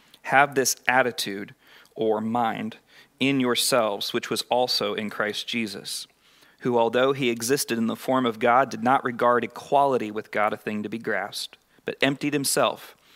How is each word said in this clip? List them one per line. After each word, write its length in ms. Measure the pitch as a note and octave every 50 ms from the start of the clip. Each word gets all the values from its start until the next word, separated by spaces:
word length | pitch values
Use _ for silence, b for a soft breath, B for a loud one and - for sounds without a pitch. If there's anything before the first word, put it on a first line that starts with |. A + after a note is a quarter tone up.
| b b b b b
"Have 320 | - - C3 C#3+ C#3+ C#3
this 200 | C3+ C3 - - - -
attitude 640 | - B2 C3 B2+ B2 A2+ - - G#2 G2 G2 G2+ - - B B B B B B B B
or 260 | - A2 A2 G#2+ G#2+
mind 560 | A2 A2 A2+ A#2+ A#2 A2+ G#2 G#2 G#2+ A2 - - _ B B B B B B -
in 200 | B2+ C3+ C#3 C3+
yourselves, 760 | B2+ B2 A#2+ - - - C3+ B2 A2 G#2+ G2+ G#2 - - -
which 160 | A#2+ - -
was 140 | A#2 G#2+ -
also 500 | - A#2+ B2 B2+ B2 - - A2 G2+ G2+
in 160 | G#2 G#2+ G2+
Christ 380 | - - A2 G#2+ G#2 - -
Jesus, 600 | - - A#2 A2+ G2+ G2 F#2+ - - - - - - _ b b b b b b b b b
who, 180 | - C3 A#2+
although 360 | A#2 A#2 A#2 A2+ B2 B2+ C3+ C#3
he 160 | C3+ C#3 A#2+
existed 480 | A#2 A#2 A#2 A#2 C#3 C#3+ - - C3
in 100 | A2+ A2+
the 80 | A2+ A2
form 300 | - - - C3 C3 B2+
of 140 | A#2+ A2 A2
God, 300 | A#2+ A#2+ A#2+ B2+ C3+ A#2+
did 140 | B2+ A2+ A2
not 200 | B2 C3+ C3 -
regard 400 | B2+ A#2+ A2+ B2 A#2+ A#2+ A#2+ A#2
equality 680 | G#2+ - - - - C#3+ C#3 C#3+ C#3 C3 A#2 A2 G#2+
with 200 | G#2 G#2+ G#2 -
God 220 | - G#2+ G#2 G#2+ G#2
a 40 |
thing 260 | - - A2+ G#2+ G#2 G#2
to 60 | G#2
be 100 | A2 A2+
grasped, 580 | A2+ A2+ G#2+ F#2+ F#2+ G#2 - - - - - - _ b b b b
but 140 | - - -
emptied 320 | - C3+ C#3+ C3+ - D3 C#3
himself, 640 | D3 C#3 - - - B2+ - - - - - - _ B B B